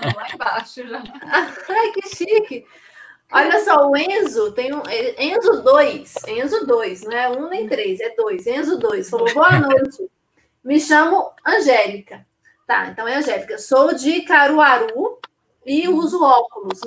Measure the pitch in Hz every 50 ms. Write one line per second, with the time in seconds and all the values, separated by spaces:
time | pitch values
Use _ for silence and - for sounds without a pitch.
0 | 226 - 113 214 - - - - 226 202 190 226 220 - - 254 247 233 233 254
1 | 220 214 - 269 - - - - 330 - - - - - 381 440 466 427 - 392
2 | 392 392 - - 339 392 427 440 427 - 262 240 - _ _ _ _ - _ -
3 | - - - _ _ _ - 262 302 339 - 427 415 403 320 294 285 285 277 285
4 | 320 370 403 440 370 294 - 220 214 208 208 247 247 269 294 294 - 185 220 226
5 | 247 247 - - 262 320 381 466 359 440 466 - - 254 277 302 285 247 - -
6 | - - - - - 214 220 233 269 285 - - - 262 240 226 220 190 185 185
7 | 214 220 233 240 247 247 247 262 302 339 370 233 220 214 277 226 208 190 185 185
8 | 220 233 - - 453 214 190 175 - 233 - 294 302 294 370 - - 427 427 -
9 | - - 247 226 233 233 - 294 320 359 339 320 294 277 269 269 269 277 - -
10 | 370 - - _ _ _ _ _ _ _ _ _ _ 254 285 302 302 - 302 302
11 | 320 330 370 381 - - - _ _ 302 349 - 302 277 247 220 202 196 202 196
12 | - _ 202 - - _ _ _ _ _ _ _ _ - 220 196 185 185 185 214
13 | 226 233 262 285 294 262 208 185 - - 214 - - - 262 262 294 320 330 254
14 | 262 294 330 349 - - 320 294 285 277 311 302 302 277 247 240 226 220 220 254
15 | 381 494 - - - - _ _ _ _ _ _ _ 254 277 311 349 359 349 311
16 | 330 311 370 359 311 269 254 240 233 - - 208 196 190 190 - -